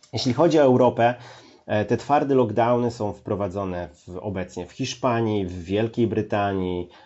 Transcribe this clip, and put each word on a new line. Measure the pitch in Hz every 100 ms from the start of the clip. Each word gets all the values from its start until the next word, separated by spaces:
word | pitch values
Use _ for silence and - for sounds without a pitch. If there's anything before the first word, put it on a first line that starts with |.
| _
Jeśli | 117 131
chodzi | 120 165 156
o |
Europę, | 139 123 123 - 117 120 - - - _ -
e, | 107 104
te | 117
twarde | - 143 139 131
lockdowny | 113 107 113 120 120
są | 117 107
wprowadzone | - - 98 101 98 95 90 87
w, | - - 90
obecnie | 104 95 90 - 90
w |
Hiszpanii, | - 127 - 127 117 113 104 92
w | 90
Wielkiej | 85 101 113 123 110
Brytanii, | 110 101 104 101 98 90 90 90 -